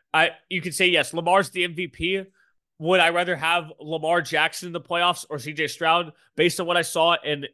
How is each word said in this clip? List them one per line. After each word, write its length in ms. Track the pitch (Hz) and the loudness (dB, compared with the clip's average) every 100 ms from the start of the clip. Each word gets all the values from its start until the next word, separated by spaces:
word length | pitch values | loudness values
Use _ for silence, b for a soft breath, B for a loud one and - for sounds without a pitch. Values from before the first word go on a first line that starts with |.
| _ | _
I, 200 | 156 170 - _ | 2 2 0 _
you 100 | 185 | -6
can 120 | 175 | -6
say, 160 | 156 185 | 0 2
yes, 260 | 165 - | 4 0
Lamar's 340 | 165 165 190 170 | -2 2 2 2
the 160 | 180 | -4
M 100 | 175 | -4
V 140 | 165 175 | -4 -10
P. 340 | - 165 190 190 _ _ _ _ _ | -6 -4 -4 -8 _ _ _ _ _
Would 200 | 160 185 | 2 4
I 100 | 170 | 4
rather 260 | 170 175 165 | 2 0 -2
have 360 | 160 175 156 - | 0 -2 -4 -16
Lamar 400 | 151 160 156 175 | -8 -4 0 0
Jackson 460 | 147 156 156 - 175 | 0 0 0 -2 -10
in 60 | |
the 80 | 170 | -12
playoffs 440 | - 170 175 170 - | -4 0 0 0 -8
or 80 | 151 | -10
C 160 | 131 | -10
J 120 | 151 156 | -6 -6
Stroud? 460 | - 165 170 165 b b - | -2 2 2 0 b b 0
Based 240 | 165 - | 0 2
on 60 | 170 | 0
what 100 | 175 | 0
I 60 | |
saw 340 | 165 165 165 170 | 0 2 2 2
in, 220 | 147 147 139 | -2 -6 -8